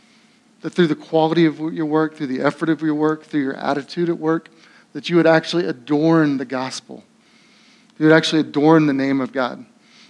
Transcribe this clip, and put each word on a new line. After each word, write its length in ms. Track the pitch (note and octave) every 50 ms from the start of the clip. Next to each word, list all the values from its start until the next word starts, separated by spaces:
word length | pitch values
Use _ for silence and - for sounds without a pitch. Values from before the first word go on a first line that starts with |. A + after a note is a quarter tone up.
| _ _ _ _ _ _ _ _ _ _ _ _
That 100 | - D#3+
through 180 | - - F3+ D#3
the 80 | D3+
quality 500 | D3+ - - - D#3+ D#3 D#3+ E3 E3 E3+
of 120 | D#3 D3 C#3+
your 280 | D#3 D#3+ F3+ - D#3+
work, 300 | D3+ D3 D#3 D#3 D#3 D#3
through 100 | - D#3
the 140 | C3 B2+ C3
effort 280 | C#3 C#3+ C#3+ - - D#3
of 140 | D#3+ D3 D#3+
your 140 | D#3 D3+
work, 260 | D3+ D3+ D#3 D#3 D#3 -
through 200 | - - D3+ C#3
your 120 | C3 C3+
attitude 540 | - - C3+ C#3 C#3+ C#3 - - - F3 E3
at 100 | E3+ -
work, 320 | D#3 D#3 D#3+ E3 - - _ _ _ _ _ - _ _ -
that 160 | D3 C#3 -
you 60 | E3+
would 120 | E3+ D#3+
actually 400 | D#3+ D#3+ D#3+ D#3+ - - E3+ F3+
adorn 720 | F#3 D#3+ B2+ A#2+ - D3+ D3 D3+ D#3+ E3 E3 D#3 D3 C#3
the 80 | C3 C#3
gospel. 600 | A#2+ C3+ B2+ C3 C3 B2+ - - - C3 A#2+ - _ _ _ _ _ _ _ _ _ _ _ _ _ _ _ _ _ _
You 100 | - D3+
would 80 | D#3 D#3+
actually 260 | D#3+ D#3+ - - D#3+
adorn 460 | C#3+ D3+ - D3 C#3+ D#3 D#3+ D#3+ D#3
the 60 | D3+ C#3
name 280 | C3+ C3+ C3+ C3+ C3+
of 120 | C3 A#2+ A#2
God 320 | C3+ B2+ B2 C3 C3 B2 - _ _ _ _ _ - - -